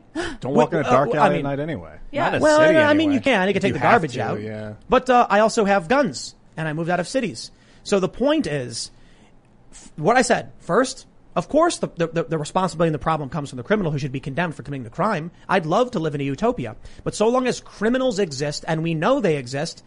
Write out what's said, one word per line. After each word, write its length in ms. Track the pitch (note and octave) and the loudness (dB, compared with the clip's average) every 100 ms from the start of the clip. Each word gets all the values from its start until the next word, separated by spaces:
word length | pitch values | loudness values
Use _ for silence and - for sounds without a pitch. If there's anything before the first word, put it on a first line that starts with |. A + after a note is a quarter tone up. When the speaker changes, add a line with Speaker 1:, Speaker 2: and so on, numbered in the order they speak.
| - | -8
Speaker 1:
<gasps> 320 | D#4 F4 C4+ | -8 -8 -8
Speaker 2:
Don't 140 | - | 0
walk 160 | - - | 2 4
Speaker 1:
With, 100 | E3+ | 2
Speaker 2:
in 60 | B3 | 2
a 20 | |
dark 200 | C3+ - | 4 4
Speaker 1:
uh, 60 | D3 | 2
Speaker 2:
alley 0 | |
Speaker 1:
I 100 | - | 2
mean, 100 | - | 2
Speaker 2:
at 20 | |
night 160 | - C#3 | -2 -4
anyway. 380 | D#3 A2+ D#3+ D3+ - | -4 -8 -10 -16 -8
Speaker 3:
Yeah. 120 | D4 | -2
Speaker 2:
Not 100 | D#4+ - | 0 2
in 40 | |
a 20 | |
Speaker 1:
well, 160 | D4+ D4+ | 4 6
Speaker 2:
city 180 | D#4 D#4 | 6 6
Speaker 1:
I 160 | D4+ | 6
mean, 60 | D4+ D#4 | 4 2
Speaker 2:
anyway. 40 | |
Speaker 1:
you 60 | C#4 | 2
can. 280 | C4+ G#3+ F#3 | 2 2 2
You 40 | |
can 40 | F#3+ | 2
Speaker 2:
If 40 | |
Speaker 1:
take 60 | G3 | 0
Speaker 2:
you 40 | |
Speaker 1:
the 40 | C#3 | 2
Speaker 2:
have 100 | D3+ | 4
Speaker 1:
garbage 220 | A3+ D#3+ | 4 2
Speaker 2:
to, 60 | A#2+ | -4
Speaker 1:
out. 180 | A#2 G#2+ | -4 -6
Speaker 2:
yeah. 340 | G#2+ G#2+ G#2+ G#2 - | -8 -8 -10 -12 0
Speaker 1:
But, 220 | B3+ B3+ | 2 4
uh, 160 | B3 - | 4 4
I 120 | G3+ | 4
also 260 | A3 A#3 G3 | 4 2 2
have 200 | G3+ D#3+ | 2 2
guns, 460 | C4 A#3 A#2+ - - - - | 2 2 -4 -14 -18 -16 -8
and 100 | D#3+ | -6
I 60 | |
moved 160 | D3+ E3+ | -4 -2
out 120 | F3+ | -2
of 80 | E3 | -2
cities. 420 | C4+ G#3+ A2 - - _ - | -2 -4 -8 -16 -20 _ -18
So 180 | - G3+ | -2 0
the 80 | F3+ | 0
point 380 | - C4+ D#4 E3+ | 0 0 2 0
is, 440 | D3 A#2+ A2+ - - - - _ - _ _ - | -4 -6 -10 -12 -16 -20 -20 _ -20 _ _ -20
f-, 200 | - - - | -20 -20 -2
what 200 | D#3 B3 | 2 2
I 60 | |
said. 300 | - F3 - - | 4 0 -2 -14
First, 460 | - F#3+ C4 - - - - | 0 0 0 -4 -20 -20 -6
of 140 | - - | -6 0
course, 300 | D4 E4+ - | 2 2 0
the, 100 | F#3 - | -6 -4
the, 100 | E3 | -4
the, 180 | E3 | -2
the 140 | - D#3+ | -2 -4
responsibility 500 | D3 F#3+ F#3 D#3+ E3 | -2 -2 -2 0 0
and 60 | |
the 40 | D3+ | 0
problem 280 | E3 D#3 C3+ | -2 -2 -4
comes 200 | C3+ C#3+ | -6 -8
from 60 | B2 | -10
the 40 | |
criminal 300 | A2+ G#3+ E3+ | -2 0 0
who 60 | D3 | -2
should 140 | C#3+ | -4
be 80 | C3 | -6
condemned 340 | D3 C3+ F3 | -6 -4 -4
for 80 | - | -6
committing 220 | C3 C#3 | -10 -10
the 60 | G#2+ | -10
crime. 400 | - G3+ F3+ E3 - - | -4 -2 -2 -6 -14 -2
I'd 180 | F#3+ D#3 | -2 2
love 240 | G3 B3 | 0 0
to 60 | G3+ | -2
live 160 | D#3+ | -4
in 60 | C#3+ | -4
a 40 | |
utopia. 520 | C#3 C3+ A3+ A#3+ A2+ A2 - - | -4 -2 -2 -2 -8 -10 -18 -10
But 100 | - | -8
so 140 | - G#3+ | 0 2
long 180 | B3+ B3+ | 2 0
as 140 | - | -4
criminals 580 | - - G#3+ B3+ B3+ G3 | -10 -4 0 2 0 0
exist 460 | F#3 B2+ D3 - - | -2 -2 -6 -6 -4
and 160 | D#3+ | -2
we 120 | E3 | 0
know 260 | D#3 E3+ F#3+ | 0 2 2
they 160 | F#3+ D3 | 2 0
exist, 460 | B2 C3+ E3 - | -4 -6 -6 -10